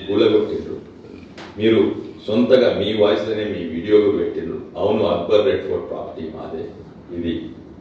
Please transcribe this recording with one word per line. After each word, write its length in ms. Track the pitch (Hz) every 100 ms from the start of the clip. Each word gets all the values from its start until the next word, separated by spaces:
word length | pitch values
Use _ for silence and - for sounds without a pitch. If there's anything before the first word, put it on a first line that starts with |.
| 98
కూలగొట్టిండ్రు, 680 | 110 104 107 - - - - - - - - - - - 101
మీరు 200 | 110 107 107 - - - -
సొంతగా 420 | 113 123 127 - 92
మీ 100 | 104 107
వాయిస్‌లోనే 440 | 104 107 113 107 104
మీ 80 | 90 82
వీడియో 240 | 82 101 104 101
కూడా 120 | 87
పెట్టిండ్రు. 360 | 82 85 82 - - 87
అవును, 220 | 101 110 - -
అక్బర్ 300 | - 104 -
రెడ్ 160 | - -
ఫోర్ట్ 200 | - -
ప్రాపర్టీ 340 | - - - - -
మాదే, 280 | - - - - - - - 87
ఇది 160 | 85 80 - - - -